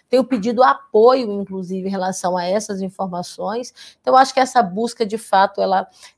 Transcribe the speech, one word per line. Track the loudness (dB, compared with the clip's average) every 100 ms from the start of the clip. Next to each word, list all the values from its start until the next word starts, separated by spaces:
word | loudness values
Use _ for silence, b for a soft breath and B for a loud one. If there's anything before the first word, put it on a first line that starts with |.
| -2
tenho | 0
pedido | 0 -2 -2 2
apoio, | 2 2 0 4 6 4 0
inclusive, | -6 -8 -10 -8 -8 -6
em |
relação | -4 -4 -4 -2 -2
a | -2
essas | -4 -4 -8
informações. | -8 -8 -8 -8 -10 -10 -8 -8 -10 _ -20 _
Então, | 2 4
acho | 4
que | 2
essa | 2 2
busca, | 0 -2 -6 -4 -6
de | -6
fato, | 0 2 2 0
ela | -2 -2 -4 B B